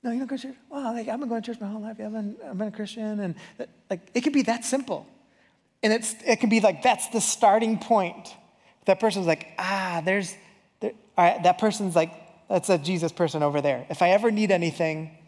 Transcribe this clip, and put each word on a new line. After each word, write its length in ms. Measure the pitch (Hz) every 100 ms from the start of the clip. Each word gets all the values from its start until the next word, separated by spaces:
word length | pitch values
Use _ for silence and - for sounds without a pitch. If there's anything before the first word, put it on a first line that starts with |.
"No, 80 | 247
you 80 | 233
don't 80 | 262
go 100 | 269
to 60 |
church?" 140 | 269 269 _
"Well, 240 | 285 254
like, 140 | 240 220
I've 120 | 240
been 80 | 277
going 140 | 233
to 100 | 220
church 80 | 233
my 80 | 202
whole 140 | 214
life. 140 | 214 220
Yeah, 80 | 214
I've 80 |
been, 220 | 220 208 214 -
I've 100 | 196
been 80 | 214
a 40 |
Christian." 480 | 208 208 226 214 208
And 140 | 190 165 - -
that, 120 | - _ _
like, 220 | 185 -
it 80 | 240
could 120 | 262
be 100 | 285
that 200 | 233 240
simple. 440 | - 269 254 175 - _ _ _ _ _ _ _
And 100 | 220
it's, 220 | 226 226 -
it 160 | - 220
can 100 | 233
be 100 | 220
like, 240 | 202 160
that's 240 | 254 220 -
the 120 | 226
starting 600 | - - 220 214 220 220
point. 560 | - 226 180 - - - _ _ _ _ -
That 140 | 190
person's 260 | 220 196 175
like, 220 | 156 - -
"Ah, 460 | 185 196 185 170 160
there's, 300 | 196 185 - - _ _ _
there, 100 | 214 - _ -
all 80 | 175
right, 160 | -
that 160 | 175 180
person's 380 | 220 202 196 170
like, 160 | 214 - - - _
that's 220 | 190 -
a 80 | 180
Jesus 340 | 147 185 165
person 300 | - 170 156
over 180 | 147 147
there. 280 | 143 127 131
If 140 | -
I 80 | 175
ever 180 | 196 233
need 220 | 214 214
anything 680 | 185 170 156 165 156 156 -